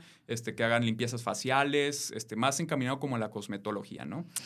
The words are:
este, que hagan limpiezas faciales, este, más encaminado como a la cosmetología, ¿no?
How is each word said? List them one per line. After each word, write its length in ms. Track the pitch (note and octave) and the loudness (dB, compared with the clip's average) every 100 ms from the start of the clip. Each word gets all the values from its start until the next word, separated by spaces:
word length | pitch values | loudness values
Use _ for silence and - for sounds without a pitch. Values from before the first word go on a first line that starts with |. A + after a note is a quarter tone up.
| - - - | -8 -14 -6
este, 300 | A#2 A#2+ - | -4 -4 2
que 80 | |
hagan 200 | A2+ A#2 | 4 6
limpiezas 380 | A#2 A2+ A#2 A#2+ | 4 2 0 -2
faciales, 880 | A#2 G#2 B2+ C3+ C#3+ D3 C#3+ C#3+ - | -2 -2 2 4 4 4 2 0 -6
este, 240 | - - A2 | -8 -6 0
más 240 | C3 C#3 | 2 2
encaminado 400 | D#3+ D3 B2 C#3 | 0 0 0 -2
como 160 | C3+ A#2+ | -2 -2
a 40 | |
la 100 | G#2+ | -2
cosmetología, 760 | G#2+ G2+ G2+ G#2+ G#2 - - C#2+ | -4 -6 -6 -4 -4 -6 -10 -8
¿no? 200 | B2+ F3 - | -8 -6 -6